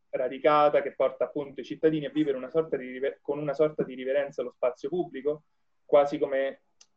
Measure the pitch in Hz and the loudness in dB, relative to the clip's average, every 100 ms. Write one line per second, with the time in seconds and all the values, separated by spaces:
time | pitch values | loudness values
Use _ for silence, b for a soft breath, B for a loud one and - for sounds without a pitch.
0 | _ 135 127 135 151 151 147 147 135 - | _ -4 -4 0 4 6 6 4 0 0
1 | 131 131 123 147 139 131 113 147 160 156 | 0 0 -4 -4 -8 -10 -12 0 2 2
2 | 139 151 143 131 131 160 160 139 127 127 | -2 0 0 -2 -2 -2 -2 -4 -6 -6
3 | 131 - - 143 151 135 151 151 131 131 | -6 -4 -6 -6 -2 0 0 0 -6 -6
4 | 127 143 139 - 123 - 123 - 143 180 | -2 -2 -2 -6 -8 -2 -2 -2 -4 -4
5 | 156 135 139 151 _ _ _ _ - 147 | -4 -4 -4 -4 _ _ _ _ 2 4
6 | 143 143 139 135 135 131 _ _ _ | 4 0 -2 -2 -2 -6 _ _ _